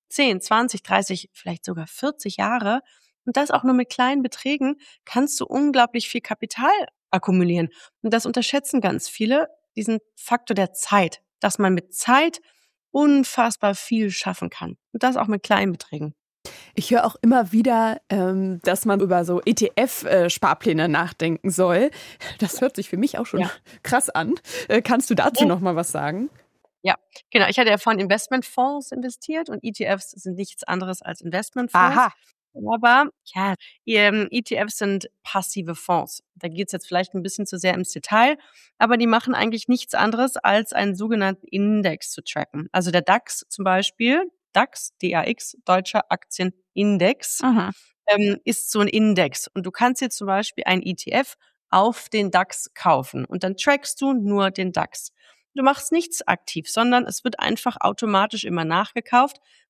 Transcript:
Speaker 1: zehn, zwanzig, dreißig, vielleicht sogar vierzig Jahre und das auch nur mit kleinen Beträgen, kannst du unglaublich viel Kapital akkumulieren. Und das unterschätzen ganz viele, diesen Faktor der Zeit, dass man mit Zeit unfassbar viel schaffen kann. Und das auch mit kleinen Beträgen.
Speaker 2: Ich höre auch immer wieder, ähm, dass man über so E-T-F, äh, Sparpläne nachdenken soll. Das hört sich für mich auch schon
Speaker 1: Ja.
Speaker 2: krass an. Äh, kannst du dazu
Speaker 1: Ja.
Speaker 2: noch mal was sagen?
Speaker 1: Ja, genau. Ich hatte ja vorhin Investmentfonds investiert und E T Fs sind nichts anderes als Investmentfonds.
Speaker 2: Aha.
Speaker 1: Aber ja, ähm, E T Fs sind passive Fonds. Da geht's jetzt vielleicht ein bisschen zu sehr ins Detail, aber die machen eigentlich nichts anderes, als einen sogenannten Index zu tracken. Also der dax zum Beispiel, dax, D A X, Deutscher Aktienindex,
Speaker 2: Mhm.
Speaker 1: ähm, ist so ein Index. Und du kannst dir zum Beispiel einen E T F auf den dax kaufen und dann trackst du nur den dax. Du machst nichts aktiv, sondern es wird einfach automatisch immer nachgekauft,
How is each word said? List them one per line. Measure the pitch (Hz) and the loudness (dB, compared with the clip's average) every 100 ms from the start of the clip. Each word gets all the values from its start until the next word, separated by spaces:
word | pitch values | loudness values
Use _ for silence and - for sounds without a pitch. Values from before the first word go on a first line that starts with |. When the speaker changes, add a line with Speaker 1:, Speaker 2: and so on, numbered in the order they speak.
| - | -8
Speaker 1:
zehn, | - 269 185 | 0 2 2
zwanzig, | - 220 240 202 | 2 2 2 -2
dreißig, | - 196 196 185 - | 0 0 0 -6 -10
vielleicht | - 180 170 - | -14 -10 -10 -8
sogar | 170 160 | -8 -10
vierzig | - 277 294 202 196 | -6 -6 -6 -8 -6
Jahre | 202 240 202 247 - _ _ _ - | -2 -2 -2 -4 -6 _ _ _ -6
und | 269 | -2
das | 285 | 0
auch | - | 0
nur | 254 | 2
mit | 254 247 | 0 0
kleinen | - 254 277 | 0 0 0
Beträgen, | 247 - 262 294 262 294 - _ - | -2 -4 -4 -2 -2 -4 -10 _ -6
kannst | 247 285 - | -2 -2 -2
du | - | -4
unglaublich | 269 294 262 240 240 - | 0 2 4 2 0 -4
viel | 240 | -6
Kapital | - 220 214 - 277 415 - _ _ | -6 -8 -8 -2 0 2 -2 _ _
akkumulieren. | 185 - 185 175 175 165 - - _ | -2 2 2 4 2 -2 -6 -20 _
Und | 220 | -2
das | 226 - | -2 0
unterschätzen | 247 233 285 - 269 | -2 0 -2 0 0
ganz | 196 170 - | 0 -2 -6
viele, | - 220 277 - _ _ - | -4 0 2 0 _ _ -8
diesen | 214 220 _ - | -4 -4 _ -16
Faktor | - 240 - 196 | -4 -4 -2 -2
der | 185 | -2
Zeit, | - - 202 180 - _ _ | -4 0 2 2 -4 _ _
dass | 202 - | -2 2
man | 190 | 2
mit | 180 - | 2 -2
Zeit | - - 254 330 - _ _ _ _ _ | -6 2 4 4 -2 _ _ _ _ _
unfassbar | 269 294 277 254 - 233 - 208 196 | 2 4 4 2 2 0 2 -2 -2
viel | - 226 208 | -2 -2 -2
schaffen | 180 190 185 175 | -2 -6 -6 -8
kann. | - 170 - _ | -8 -12 -12 _
Und | 226 | -2
das | 254 254 | 0 0
auch | 208 | -2
mit | 202 | -2
kleinen | - 202 196 | 0 0 0
Beträgen. | 170 - 151 151 - _ _ - - - - | -4 -8 -10 -10 -12 _ _ -20 -20 -14 -6
Speaker 2:
Ich | - | 0
höre | 233 220 | 2 2
auch | - | 2
immer | 226 254 190 | 4 4 4
wieder, | 220 247 226 226 220 - | 2 4 4 2 -2 -4
ähm, | 196 185 190 190 175 | 0 0 0 -2 -2
dass | - 190 220 | 0 0 2
man | 202 | 2
über | 196 180 170 | 4 2 2
so | 175 - | 0 0
E-T-F, | 233 214 - 247 - - | 2 0 2 0 -2 2
äh, | 185 175 | 2 4
Sparpläne | - 175 156 220 156 165 | 2 0 2 0 2 2
nachdenken | 151 170 - 165 160 196 | 0 -2 -2 -2 -2 -2
soll. | 180 185 175 285 - - - - - | 2 2 4 2 -2 -20 -16 -14 -4
Das | 196 - | -4 0
hört | 262 - | -2 -2
sich | - | -6
für | 180 | -2
mich | 269 - | -2 -2
auch | 240 | -4
schon | - | -2
Speaker 1:
Ja. | 180 - _ - | -2 -4 _ -16
Speaker 2:
krass | - 247 - | -2 0 0
an. | - 165 339 - 494 - | -2 -2 -4 -6 -10 0
Äh, | 220 | 0
kannst | 226 240 - | 2 0 2
du | 208 | 2
dazu | 190 233 | 2 2
Speaker 1:
Ja. | 185 | 2
Speaker 2:
noch | 175 | 0
mal | 185 165 | 0 -2
was | 170 | -4
sagen? | 151 143 180 277 _ _ _ _ _ | -4 -4 -4 -8 _ _ _ _ _
Speaker 1:
Ja, | 190 - _ - - | -2 -2 _ -20 0
genau. | 220 196 | 2 4
Ich | 226 | 4
hatte | 226 | 4
ja | 208 | 4
vorhin | 233 214 | 2 0
Investmentfonds | 190 214 - 262 - - 262 285 - | 2 0 0 -4 -2 -2 -2 -2 -8
investiert | 262 247 - - 311 330 | -8 -8 -10 -8 -6 -6
und | 214 | -8
E | 226 | -8
T | 208 202 | -6 -2
Fs | 196 - | -2 -4
sind | 190 190 180 | -14 -10 -8
nichts | 196 - | -10 -10
anderes | - 180 185 180 | -6 -4 -4 -8
als | - 170 | -10 -12
Investmentfonds. | 165 180 220 254 240 175 202 254 | -6 -6 -6 -6 2 4 6 6
Speaker 2:
Aha. | 233 - _ _ _ - 214 | 2 0 _ _ _ -10 -4
Speaker 1:
Aber | 226 233 254 294 - - 185 | 2 4 6 4 -2 -14 -4
ja, | 196 180 - _ - | -2 -4 -8 _ 0
ähm, | 214 208 214 196 | 4 4 4 0
E | 240 | -4
T | 220 - | -4 -2
Fs | 214 - | -2 -2
sind | 202 196 - _ | -2 -2 -6 _
passive | - 196 - 196 170 165 | -6 -4 -4 -6 -8 -8
Fonds. | - 170 139 - _ _ | -2 -2 -2 -10 _ _
Da | 175 | -10
geht's | 160 196 | -6 -6
jetzt | 180 - | -8 -4
vielleicht | 175 185 | -2 -2
ein | 190 | -4
bisschen | 185 208 202 | -6 -6 -6
zu | 180 | -2
sehr | 185 | 0
ins | 180 185 | 0 -2
Detail, | 151 - 214 254 294 - _ - - | -8 0 4 4 2 -6 _ -10 2
aber | 233 233 | 4 4
die | 233 | 4
machen | 220 254 247 | 2 2 0
eigentlich | 226 220 - | 0 -2 0
nichts | 247 - - | -2 0 2
anderes, | 208 226 262 - | 2 2 0 2
als | - 202 214 | 2 2 2
einen | - 202 185 | 0 0 0
sogenannten | 220 226 190 190 - | 0 0 0 -2 -6
Index | 196 202 214 190 156 - | -2 2 2 2 -2 -8
zu | - | -12
tracken. | - - - 147 165 | -8 -6 -6 -6 -4
Also | 185 175 | -2 2
der | 175 | 2
dax | 175 220 - - - | 4 2 2 -12 -10
zum | - 190 | -4 0
Beispiel, | 185 202 - 233 302 370 - _ | 0 0 0 2 2 0 -6 _
dax, | 196 254 - - _ | 0 0 -4 -16 _
D | 185 165 | -4 -2
A | - | -2
X, | 226 - - - | -6 -10 -10 -2
Deutscher | 185 185 214 - | -2 0 -4 -2
Aktienindex, | 180 - - 185 - _ - 208 196 185 277 - - | -6 -6 -6 -6 -6 _ -2 0 2 2 0 -6 -2
Speaker 2:
Mhm. | 254 226 180 - _ _ - | 2 2 0 -6 _ _ 0
Speaker 1:
ähm, | 208 208 202 - | 2 2 -2 -4
ist | 220 - | -6 -2
so | 214 | 0
ein | 208 | 0
Index. | 214 214 190 147 - - | 2 2 4 0 -2 -10
Und | 190 185 | -8 -8
du | |
kannst | - 247 254 | -2 -2 -2
dir | 254 | -4
zum | - 196 | -6 -2
Beispiel | 190 208 - - | -2 -2 -4 -2
einen | 185 - | 0 -2
E | 185 | -8
T | - | -2
F | 240 269 - _ _ - | -2 -2 -8 _ _ -2
auf | 185 220 226 - | 2 2 0 -6
den | 220 196 | -4 0
dax | 180 190 - - - | 0 -2 -6 -14 -2
kaufen | 180 139 135 135 - | 2 2 0 -8 -8
und | 180 | -4
dann | 185 190 | -4 -2
trackst | 294 285 - - | 2 0 0 -4
du | 269 | 0
nur | 262 202 202 190 | 0 2 2 2
den | 190 185 | 0 -4
dax. | 170 - - - _ _ _ _ 277 | -2 -4 -6 -16 _ _ _ _ 0
Du | |
machst | 262 285 - | 2 2 0
nichts | 320 330 - - | -2 -2 -6 -4
aktiv, | 175 - 160 - | -4 -4 -10 -6
sondern | 220 240 247 240 | 0 2 2 0
es | - | -4
wird | 254 - | -6 -4
einfach | - 226 247 - | -4 -2 -4 -2
automatisch | - 208 220 196 214 214 - | -2 -2 0 0 0 -4 -6
immer | 175 | -4
nachgekauft, | 160 170 208 240 - 247 277 - _ _ _ | 0 0 -2 -6 0 2 2 0 _ _ _